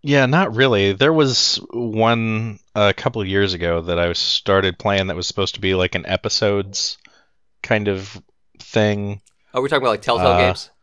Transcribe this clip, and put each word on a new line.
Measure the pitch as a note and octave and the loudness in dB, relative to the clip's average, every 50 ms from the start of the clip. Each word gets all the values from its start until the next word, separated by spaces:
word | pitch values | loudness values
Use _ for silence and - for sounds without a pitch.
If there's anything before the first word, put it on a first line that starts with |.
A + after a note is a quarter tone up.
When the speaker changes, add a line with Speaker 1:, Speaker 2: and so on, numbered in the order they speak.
| - | 0
Speaker 1:
Yeah, | D3 C#3+ C#3+ C3 | 2 4 4 4
not | B2 C#3 E3+ G3 - A2 | 4 4 2 2 2 2
really. | A2+ C3 C3+ A#2 G2+ G2 G2 | 2 2 4 4 4 4 2
There | G2 G2 C3+ D3 D#3+ | 2 2 2 2 4
was | D#3 D3+ C3+ B2 - - - - - - - | 4 2 2 2 0 0 0 -2 -4 -6 -8
one | - A#2 A#2+ A2+ G#2+ A2 A2 A2+ A#2 A#2 A2+ A2 A2 G#2+ A2 A2+ G#2+ G2 _ _ _ | -8 -6 -6 -4 0 2 2 2 2 2 0 -2 -2 -2 -4 -6 -8 -12 _ _ _
a | G#2+ G#2 G2+ G2 | 2 2 2 2
couple | - - C3+ A#2+ A2+ | 0 -2 -4 -4 -2
of | G2+ F#2 | -4 0
years | F#2+ G2 G2+ G2 F#2 | 2 2 2 2 0
ago | E2+ F2 E2+ E2+ E2+ | -2 -2 -2 -2 -2
that | E2 F2 F2 E2+ | -2 -2 -2 0
I | F2 F2 | 0 0
started | E2+ - - - - - - - G2 G2 F#2+ F#2+ F2 _ | 0 -2 -2 -2 -2 -4 0 2 2 2 2 0 -2 _
playing | - A2 G2+ G2 F#2+ F#2+ | -2 0 0 0 0 -2
that | F2 | -4
was | F2 F2 - | -6 -8 -8
supposed | - - G2 F#2 - | -4 -4 -4 -4 -4
to | - | -4
be, | G2 F#2+ F#2+ | -2 -2 0
like, | F#2 F2+ F#2 - | 0 0 0 -2
an | F#2 E2+ | -4 -4
episodes | - F#2+ F#2 - G#2+ - - - G#2 G2+ G2+ G2 G2 G2 - - - - _ _ _ _ _ _ _ _ _ _ _ _ _ - | -4 -4 -4 -4 -4 -4 0 0 0 0 -2 -4 -6 -6 -6 -6 -6 -8 _ _ _ _ _ _ _ _ _ _ _ _ _ -4
kind | - A#2 G#2+ G#2 G#2 | -2 -2 0 0 0
of | G2 F#2+ G2 G2+ - G2 - _ _ _ _ _ _ _ | -2 -2 -4 -10 -16 -20 -20 _ _ _ _ _ _ _
thing. | - - - A#2 G#2+ G#2+ G#2 G2+ G2+ G2+ G2+ G2+ _ _ _ _ _ _ _ | -20 -4 0 0 2 2 0 -2 -4 -8 -8 -10 _ _ _ _ _ _ _
Speaker 2:
Oh, | B2 | -4
we're | C3 C#3 | -2 0
talking | D#3 C#3+ B2+ | 0 0 2
about, | B2 | 2
like, | G#2+ G#2 | 0 0
Telltale | - - - F2+ F#2 F2+ | 0 -2 0 2 4 2
Speaker 1:
Uh, | F2 F2 F2+ F#2 | 4 4 2 2
Speaker 2:
games? | F2+ - - - _ _ | 0 -2 -8 -18 _ _